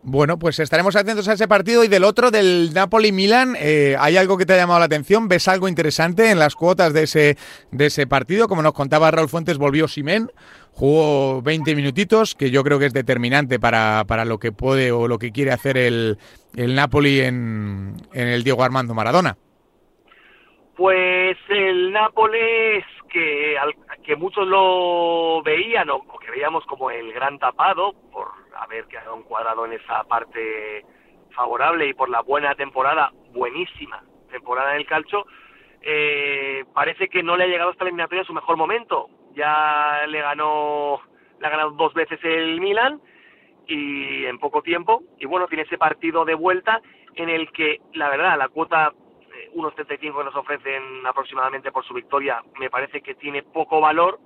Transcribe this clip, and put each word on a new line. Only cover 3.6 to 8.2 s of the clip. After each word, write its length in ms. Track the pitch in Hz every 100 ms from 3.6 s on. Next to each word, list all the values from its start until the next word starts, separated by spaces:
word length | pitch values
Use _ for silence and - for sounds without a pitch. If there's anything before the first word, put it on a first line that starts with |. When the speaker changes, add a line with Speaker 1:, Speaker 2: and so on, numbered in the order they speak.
| 147 151 143 135
Speaker 1:
¿hay 180 | 147 180
algo 200 | 190 190
que 80 | 180
te 80 |
ha 40 | 185
llamado 200 | 175 170
la 80 | 165
atención? 420 | 151 139 208 220
¿Ves 200 | 180 190
algo 200 | 190 190
interesante 640 | 165 156 139 165 175 226
en 80 | 190
las 180 | 151 -
cuotas 380 | 170 180 175
de 100 | 151
ese, 340 | 156 156 147 139 - - _
de 160 | 127 147
ese 180 | 147 135
partido? 420 | 139